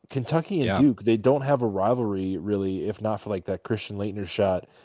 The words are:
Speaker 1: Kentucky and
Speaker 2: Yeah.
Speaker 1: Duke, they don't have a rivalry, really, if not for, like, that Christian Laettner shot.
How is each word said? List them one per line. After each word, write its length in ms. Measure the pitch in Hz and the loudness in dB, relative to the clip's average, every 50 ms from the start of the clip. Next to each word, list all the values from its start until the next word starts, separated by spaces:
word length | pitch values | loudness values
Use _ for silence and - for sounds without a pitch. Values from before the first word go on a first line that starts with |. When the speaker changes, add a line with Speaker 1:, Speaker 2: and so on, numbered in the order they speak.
| - - | -14 -8
Speaker 1:
Kentucky 480 | - 135 123 - 147 165 156 - 202 165 | -6 -6 -4 -2 -2 -2 -2 -2 -2 0
and 60 | 131 | 0
Speaker 2:
Yeah. 120 | 113 98 104 | 2 4 4
Speaker 1:
Duke, 240 | 139 143 110 - 101 | 4 4 4 2 2
they 140 | 117 113 | 2 2
don't 240 | 110 101 127 143 143 | 4 4 4 2 2
have 220 | 135 139 143 127 123 | 2 2 2 2 2
a 40 | |
rivalry, 720 | 110 98 95 95 110 123 127 117 104 98 95 95 95 95 | 0 0 0 2 2 2 2 0 -2 -2 -2 -2 -2 -2
really, 500 | 80 85 104 104 98 98 95 95 90 76 | -4 -2 -2 0 0 0 -2 -2 -2 -4
if 140 | 104 107 - | -4 -4 -4
not 180 | 107 107 107 98 | -4 -4 -4 -4
for, 120 | - 104 | -4 -6
like, 140 | 104 92 - | -6 -6 -4
that 180 | - 95 - - | -6 -6 -6 -4
Christian 340 | - 117 104 - - 104 | -4 -4 -4 -4 -6 -8
Laettner 300 | 98 101 107 95 104 101 | -6 -6 -6 -6 -8 -8
shot. 400 | 90 - - 101 95 92 87 - - _ _ | -4 0 2 2 2 2 0 -2 -8 _ _